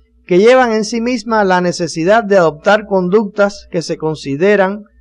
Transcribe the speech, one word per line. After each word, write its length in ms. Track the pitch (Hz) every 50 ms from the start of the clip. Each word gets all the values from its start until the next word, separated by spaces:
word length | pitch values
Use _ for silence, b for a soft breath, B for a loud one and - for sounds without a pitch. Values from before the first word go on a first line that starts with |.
| _ _ _ _ _
que 120 | - 180 180
llevan 340 | 202 233 254 262 254 233 220
en 120 | 220 214
sí 160 | 214 240 233
misma 440 | 226 247 254 240 202 240 226 220 208
la 160 | 190 185 180
necesidad 640 | 180 175 170 - 175 151 - 165 160 175 208 233 208
de 120 | 196 196 196
adoptar 480 | 170 160 151 151 - 208 202 214 214
conductas 800 | - 202 190 180 180 180 214 220 196 - - 202 202 196 - - -
que 120 | - 180 156
se 140 | - 165 147
consideran 840 | - 156 156 143 - 143 139 143 170 202 208 196 185 185 202 214 208 _ _ _